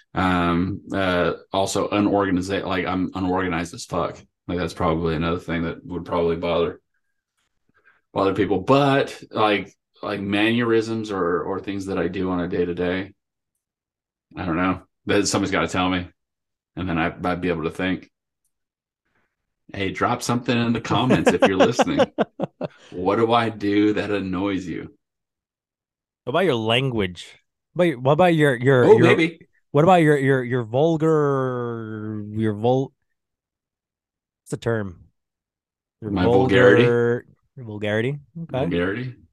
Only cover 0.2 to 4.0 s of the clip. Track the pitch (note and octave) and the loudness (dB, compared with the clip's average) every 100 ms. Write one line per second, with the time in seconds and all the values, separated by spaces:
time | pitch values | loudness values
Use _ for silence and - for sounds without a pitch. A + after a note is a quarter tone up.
0.2 | F#2 F2+ F2 E2+ F#2+ G2 - G2 F#2+ F2+ | 0 0 0 0 -2 -4 -6 -4 0 0
1.2 | E2 - - G2 G2 G2+ F2 G#2 G#2 G2+ | 0 -2 -6 -4 -2 -2 -2 2 2 2
2.2 | G2 F2+ F2+ F#2+ E2+ F#2 F2 F#2 F2+ F#2 | 0 0 -2 -4 -4 -4 -2 -2 -4 -4
3.2 | F#2 F#2 F#2 E2+ E2+ A#2+ - F2+ | -4 -2 -2 -4 -6 -10 -8 -6